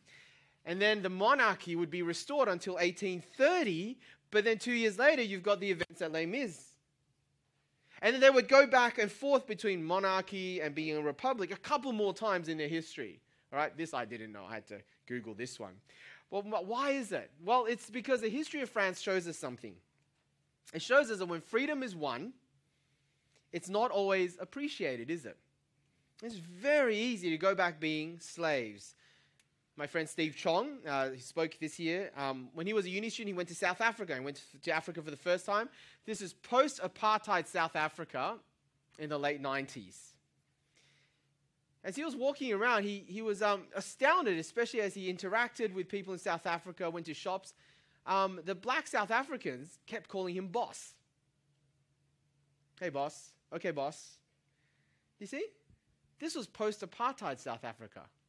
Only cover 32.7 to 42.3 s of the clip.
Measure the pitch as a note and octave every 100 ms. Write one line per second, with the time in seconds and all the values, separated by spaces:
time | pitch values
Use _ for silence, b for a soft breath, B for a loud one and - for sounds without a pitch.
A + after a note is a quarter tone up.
32.7 | G#3+ F#3 F#3+ A3+ - G#3 F3+ F3 E3+ F#3
33.7 | F#3 A3+ A3+ F3+ C3 C#3 C#3 - C#3 E3+
34.7 | D#3+ E3+ E3+ D3+ C#3+ F3+ F3+ - G3+ A#3
35.7 | B B B - G#3 F#3 - - B3 D4
36.7 | - F3+ - G#3+ G#3+ G#3+ F#3 - F3+ E3
37.7 | E3 D#3 - D#3+ C3 D3+ A3+ - _ _
38.7 | _ _ - D3+ D3 C#3+ D3 C#3 C3+ C3+
39.7 | B2 F#2 - - _ _ _ _ _ b
40.7 | b b b b b b _ _ _ _
41.7 | _ F#3+ A3 D#4+ A#3 C4+